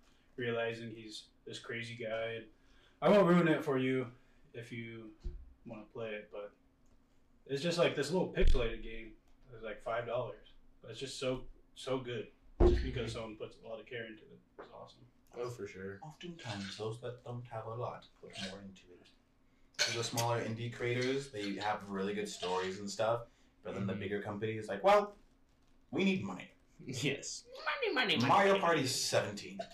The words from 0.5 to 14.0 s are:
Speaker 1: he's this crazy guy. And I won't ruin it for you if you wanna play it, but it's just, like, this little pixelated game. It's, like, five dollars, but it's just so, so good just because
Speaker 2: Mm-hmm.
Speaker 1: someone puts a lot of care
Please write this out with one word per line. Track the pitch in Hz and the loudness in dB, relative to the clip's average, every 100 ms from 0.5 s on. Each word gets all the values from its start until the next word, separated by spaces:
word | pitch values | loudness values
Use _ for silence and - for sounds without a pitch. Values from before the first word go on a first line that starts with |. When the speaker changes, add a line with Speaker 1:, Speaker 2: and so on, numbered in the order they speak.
| 117 113 113 117 | 0 -2 -4 -8
Speaker 1:
he's | 113 107 104 - _ - | -12 -12 -14 -16 _ -14
this | - | -12
crazy | - 117 117 120 | -8 -8 -8 -8
guy. | 113 113 113 113 | -4 -2 -4 -6
And | 110 - - - - _ | -10 -18 -20 -20 -20 _
I | 151 | 8
won't | 202 180 | 8 10
ruin | 175 160 | 8 6
it | 147 | 4
for | - 131 | 2 2
you | 131 131 123 - - - - | 2 2 0 -8 -20 -20 -18
if | - 113 | -16 -12
you | 117 117 113 110 107 - - - - | -10 -10 -12 -14 -10 -8 -8 -12 -18
wanna | - 110 107 | -16 -14 -14
play | 117 113 | -10 -8
it, | 104 107 | -8 -10
but | 104 101 - _ _ - - _ _ _ - - | -10 -12 -14 _ _ -20 -20 _ _ _ -20 -6
it's | 139 | -2
just, | 170 170 | 0 2
like, | 156 131 | 2 2
this | 139 | 0
little | 180 - | 0 0
pixelated | - - - 113 - | 8 10 10 6 -2
game. | - 113 113 - - - - | -8 -10 -12 -18 -20 -20 -20
It's, | 117 | -12
like, | 110 104 | -10 -8
five | - 117 120 | -4 -2 -2
dollars, | - - - - - - - | -2 -4 -8 -16 -20 -20 -20
but | - | -16
it's | 110 | -10
just | 135 - | -10 -4
so, | 131 127 - - - - | -2 -2 -6 -14 -20 -12
so | - 131 | -4 -4
good | 123 120 - - - - 120 | -4 -6 -8 -14 -6 6 8
just | - | 8
because | 135 123 110 | 2 -2 -4
Speaker 2:
Mm-hmm. | 117 | -4
Speaker 1:
someone | 110 107 | -8 -10
puts | 113 - | -12 -12
a | 113 | -14
lot | 113 | -12
of | - | -10
care | 120 | -10